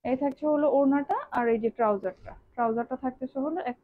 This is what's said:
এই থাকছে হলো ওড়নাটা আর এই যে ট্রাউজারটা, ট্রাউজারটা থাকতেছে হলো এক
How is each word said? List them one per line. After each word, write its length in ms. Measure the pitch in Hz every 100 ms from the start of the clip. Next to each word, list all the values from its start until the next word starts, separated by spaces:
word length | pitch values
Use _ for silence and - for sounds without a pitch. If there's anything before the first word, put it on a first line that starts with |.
এই 140 | 247 262
থাকছে 280 | 277 269 302
হলো 140 | 302 294 262
ওড়নাটা 400 | 277 277 285 440 587
আর 140 | 247 233
এই 60 | 226
যে 60 | 226
ট্রাউজারটা, 640 | - 220 202 190 - - - _
ট্রাউজারটা 420 | - 233 226 233 254
থাকতেছে 340 | 254 254 262 277
হলো 200 | 285 330 254
এক 60 | 247